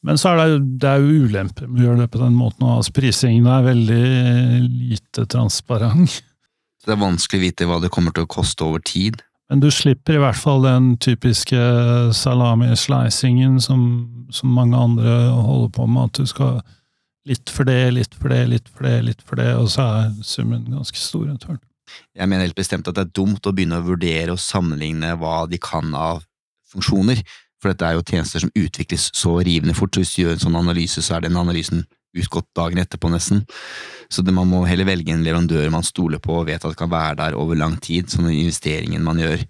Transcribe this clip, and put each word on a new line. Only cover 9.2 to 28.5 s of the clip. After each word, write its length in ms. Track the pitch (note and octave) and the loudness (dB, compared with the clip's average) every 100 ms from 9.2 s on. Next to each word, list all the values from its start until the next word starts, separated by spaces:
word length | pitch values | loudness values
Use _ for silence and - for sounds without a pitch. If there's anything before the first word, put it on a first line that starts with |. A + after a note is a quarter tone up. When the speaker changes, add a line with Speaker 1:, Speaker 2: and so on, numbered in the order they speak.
| - _ _ | -12 _ _
Speaker 1:
Men 120 | C#3 | 2
du 40 | C#3+ | 4
slipper 440 | - D3 C3 - D#3 | 4 2 2 2 2
i 60 | |
hvert 180 | C#3 A2+ | 2 2
fall 240 | - C3+ | 2 4
den 260 | C3 B2+ B2+ A#2+ | 4 4 4 2
typiske 560 | - A#2 B2 A2 - B2+ A#2+ A#2+ A#2+ A#2+ A#2 A2 | 0 0 0 0 0 0 2 2 2 2 2 2
salami-slicingen 1400 | C3+ B2 B2 A#2 A#2+ A2+ - C3 A#2+ - C3 B2 C3 C3 | 2 2 4 4 4 2 2 0 0 0 2 4 4 2
som, 180 | A#2+ C3 A#2+ A#2+ A#2+ A#2+ B2 | 2 2 2 0 -4 -12 -12
som 240 | - C3 B2 | -4 0 2
mange 240 | B2 B2 | 4 4
andre 360 | A#2+ A#2 A#2 A#2+ A#2+ A#2+ | 4 2 2 4 2 2
holder 340 | A2+ C3+ A2+ - | 2 2 0 0
på 120 | A#2+ | 0
med, 220 | B2 B2 | 2 0
at 100 | - | -2
du 80 | C3+ | -4
skal 320 | - C3+ B2 - _ _ _ _ _ - | 0 -2 -2 -6 _ _ _ _ _ -6
litt 240 | B2+ - | -6 -6
for 160 | - C3 | -2 2
det, 120 | B2+ B2+ B2 | 2 2 0
litt 200 | A#2 - | -2 -4
for 160 | C#3+ | -2
det, 120 | B2 B2 | 0 2
litt 160 | A#2+ - | 0 -4
for 160 | - C3+ | -6 -2
det, 100 | A#2+ A#2 | 0 0
litt 140 | A2 | -4
for 160 | - B2 | -8 -2
det, 100 | A#2+ A#2+ | 0 2
og 120 | A#2 | 0
så 160 | - B2+ A2 | 0 0 2
er 120 | A2 G#2 | 0 -2
summen 440 | A2 - A2+ A#2 A#2 | -8 -4 -2 -4 -4
ganske 280 | C3 C3+ - | -8 -8 -10
stor 280 | - - D#3 | -8 -6 -4
etter 220 | C#3 - | -6 -8
hvert. 100 | D3 _ _ _ - _ - | -12 _ _ _ -20 _ -6
Speaker 2:
Jeg 120 | F#2+ | -2
mener 200 | F#2+ F2+ | 0 -2
helt 120 | E2+ | -4
bestemt 280 | F#2+ F2+ - | -4 -4 -4
at 80 | F2+ | -4
det 100 | F#2 | -4
er 100 | - | -2
dumt 320 | G2 G2+ G2+ | 0 0 -2
å 60 | F#2+ | 0
begynne 240 | F2 E2+ | 0 -2
å 80 | E2+ | -2
vurdere 480 | F2+ F2 D#2+ E2 F2+ | -2 -2 -2 -4 -4
og 80 | |
sammenligne 680 | - G2 F2 D2 D#2 D#2+ D#2+ E2+ | -4 -2 -2 -2 -4 -4 -4 -4
hva 260 | D#2+ D#2+ E2 | -4 -4 -4
de 120 | E2+ | -6
kan 320 | - E2 D#2+ C#2+ | -6 -6 -4 -4
av 280 | D#2+ E2 E2 _ _ _ _ | -4 -6 -10 _ _ _ _
funksjoner, 500 | G2 - G2 G2+ B2 - - _ _ | -6 -2 2 2 0 -4 -16 _ _
for 140 | G2+ | -4
dette 160 | F2+ E2+ | -2 -2
er 100 | E2 | -2
jo 80 | E2+ | -2
tjenester 380 | F2 D#2 - | -4 -2 -4
som 100 | F2 | -2